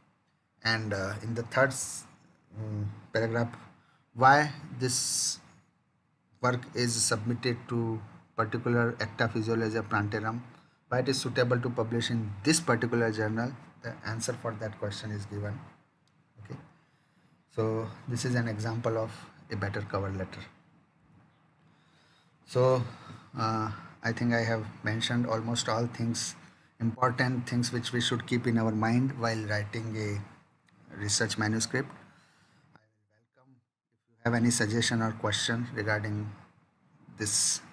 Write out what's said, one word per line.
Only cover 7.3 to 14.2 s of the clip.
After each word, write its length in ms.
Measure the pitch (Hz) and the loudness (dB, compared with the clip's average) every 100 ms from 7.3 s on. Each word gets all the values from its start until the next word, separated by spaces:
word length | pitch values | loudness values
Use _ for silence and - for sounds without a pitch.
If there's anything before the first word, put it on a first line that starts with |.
| 120 123 120 - | 0 0 -2 -2
to 340 | 117 113 110 - - - - | -2 0 -2 -8 -18 -10 -4
particular 600 | 113 120 123 120 117 117 | -2 0 2 4 2 0
Acta 280 | 107 - 113 | -4 0 0
Physiologia 600 | 117 110 113 110 113 107 | 0 0 2 2 0 0
Plantarum, 540 | 107 104 107 110 117 120 - - _ - | 0 0 -2 -2 -6 -8 -20 -20 _ -4
why 100 | 123 | 0
it 100 | 127 | 2
is 100 | 131 | 0
suitable 400 | 131 131 123 123 | 0 2 4 4
to 120 | 123 | 0
publish 400 | 123 113 117 113 | 0 0 0 0
in 200 | 117 107 98 | 0 -2 -2
this 160 | 151 165 | 2 4
particular 500 | - 113 120 120 113 | 4 2 4 2 2
journal, 400 | 107 107 110 123 139 - - | 2 0 0 -2 -6 -16 -14
the 120 | 117 110 | -12 -10
answer 300 | 104 113 | -6 -4